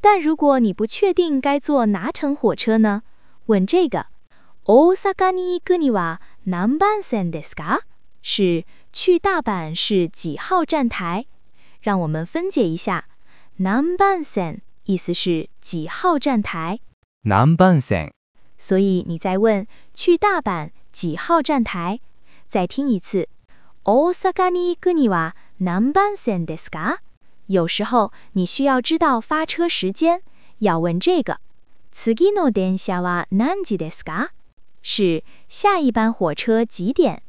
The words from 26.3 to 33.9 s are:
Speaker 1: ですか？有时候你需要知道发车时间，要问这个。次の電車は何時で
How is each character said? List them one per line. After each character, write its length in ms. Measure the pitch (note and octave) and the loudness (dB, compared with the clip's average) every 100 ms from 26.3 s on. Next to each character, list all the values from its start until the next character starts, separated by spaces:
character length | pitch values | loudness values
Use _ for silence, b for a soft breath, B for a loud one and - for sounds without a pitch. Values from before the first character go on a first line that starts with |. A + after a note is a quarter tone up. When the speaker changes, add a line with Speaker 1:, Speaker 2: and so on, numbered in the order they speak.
| F#3+ | -4
Speaker 1:
で 140 | D#3+ D#3 | -4 -8
す 80 | - | -10
か？ 300 | D#3+ F3 E4 - - - - - | -6 -4 -4 -8 -20 -20 -20 -2
有 200 | F#3+ E3 | 0 0
时 180 | - | -2
候 280 | G#3+ A#3+ G3+ b b | 0 2 0 b b
你 120 | F#3+ | -2
需 200 | F3+ - | -2 0
要 160 | C#4 C4 | 2 2
知 180 | A#3+ E4 | 0 2
道 220 | D#4+ A#3+ | 2 2
发 260 | A3+ D#4 D#4+ | 0 -2 -2
车 220 | - E4+ | 0 -2
时 240 | - F#3 | 0 -4
间， 280 | G3 D#4+ F4 - - - - | 0 2 2 -4 -18 -20 -2
要 200 | G#3 E3 | 0 2
问 200 | E3+ E3+ | 0 0
这 240 | E4+ F4+ | 2 2
个。 180 | - - - - - - - | 0 -6 -10 -20 -20 -20 -18
次 200 | - - A3+ F#4 | -6 -2 4 4
の 160 | G#4 D#4 | 4 2
電 260 | G#3 F#3 F#3 | 2 0 0
車 240 | - F3+ | -2 -2
は 260 | F3+ F3 - | 0 -2 0
何 340 | F#3+ B3 G3+ | 0 0 0
時 140 | F#3+ G3 | -2 -4
で 120 | D#3+ | -4